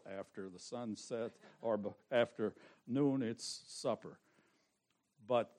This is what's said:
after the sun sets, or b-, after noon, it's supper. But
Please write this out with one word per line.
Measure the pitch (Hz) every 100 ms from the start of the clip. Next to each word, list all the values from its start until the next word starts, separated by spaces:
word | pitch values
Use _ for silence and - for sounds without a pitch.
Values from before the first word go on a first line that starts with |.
| - 98
after | 92 - 95
the | 90
sun | - 123 120 104
sets, | - 120 113 - - -
or | 117 107
b-, | 101 104 -
after | 123 120 - 107 - - - -
noon, | 127 143 135
it's | 117 117 - - -
supper. | - 135 110 85 - _ _ _ _ _ _ _ _ _ _ 104
But | 123 104